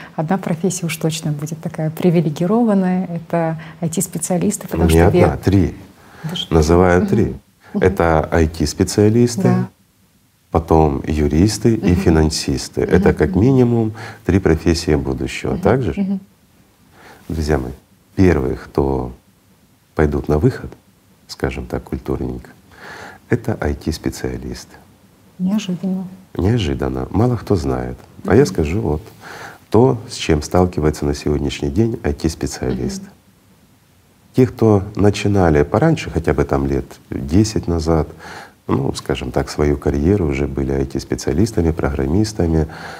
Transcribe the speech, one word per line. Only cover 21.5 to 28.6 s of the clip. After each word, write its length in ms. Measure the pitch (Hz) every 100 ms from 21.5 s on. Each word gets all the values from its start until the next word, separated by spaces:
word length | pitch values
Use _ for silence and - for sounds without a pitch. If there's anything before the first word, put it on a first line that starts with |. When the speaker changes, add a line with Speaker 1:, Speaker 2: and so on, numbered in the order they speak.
| 67 62
Speaker 2:
так, 180 | -
культурненько, 680 | - 65 - 64 64 62 - - _ - - - - - _
это 280 | 123 - -
ай 140 | 76
ти-специалисты. 1000 | 71 - - 65 - 64 62 64 62 - - - _ _ _ _ -
Speaker 1:
Неожиданно. 640 | 185 214 - 175 190 185 185 - - -
Speaker 2:
Неожиданно. 720 | 95 120 78 64 67 64 65
Мало 240 | 95 123 120
кто 180 | - 92
знает. 420 | 69 64 62 62 - - -
А 100 | 107
я 60 |
Speaker 1:
Мгм. 20 | 147
Speaker 2:
скажу 360 | -